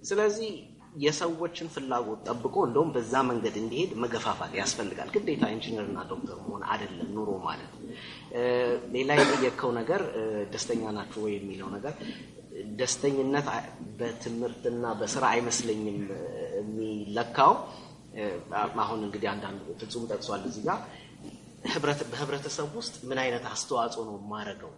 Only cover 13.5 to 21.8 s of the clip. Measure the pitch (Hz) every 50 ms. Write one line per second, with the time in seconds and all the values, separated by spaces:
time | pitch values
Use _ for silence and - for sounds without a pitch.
13.5 | - - - - - - - 110 107 107 120 117 113 - - 120 117 117 120 117
14.5 | 117 - - 123 120 120 120 117 110 104 113 107 - 143 131 120 110 120 120 117
15.5 | 110 - - 113 107 107 107 107 101 101 101 95 98 80 82 82 82 80 - -
16.5 | - 98 104 107 107 110 110 110 107 104 104 101 104 117 117 - - - 135 156
17.5 | 226 - - - - - - - - - - - - 110 104 104 90 87 - -
18.5 | 87 104 107 104 - 113 107 104 113 110 107 101 98 104 101 104 101 104 101 98
19.5 | 101 98 - - 87 - 113 107 - 120 117 110 104 - - - 104 98 95 87
20.5 | - 107 107 - - 214 - - - - - - - - - - - - - -
21.5 | - - - - - 165